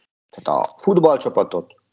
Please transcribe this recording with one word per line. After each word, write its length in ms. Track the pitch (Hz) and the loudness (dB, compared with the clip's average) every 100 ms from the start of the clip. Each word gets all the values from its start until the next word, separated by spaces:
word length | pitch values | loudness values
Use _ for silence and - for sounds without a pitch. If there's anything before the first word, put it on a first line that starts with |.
| _ _ _ | _ _ _
Tehát 300 | - - 71 | -12 -4 -2
a 140 | - - | -2 -4
futballcsapatot, 960 | - 185 160 139 - - 95 90 - _ _ | 0 4 4 2 0 -2 -2 -4 -10 _ _